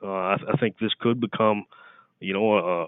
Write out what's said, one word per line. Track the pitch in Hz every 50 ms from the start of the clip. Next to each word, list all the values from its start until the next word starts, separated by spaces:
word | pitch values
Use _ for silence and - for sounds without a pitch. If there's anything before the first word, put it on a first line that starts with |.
uh, | - 101
I, | 95 95 92 92 101 - - - -
I | -
think | 123 110 - -
this | 113 107 - -
could | - 120 117 120
become, | 113 104 - - 113 110 107 104 98 - - - - - - - _ _ _ _
you | - 98 95
know, | 98 110 110 104
a, | 101 85 90 90 85 85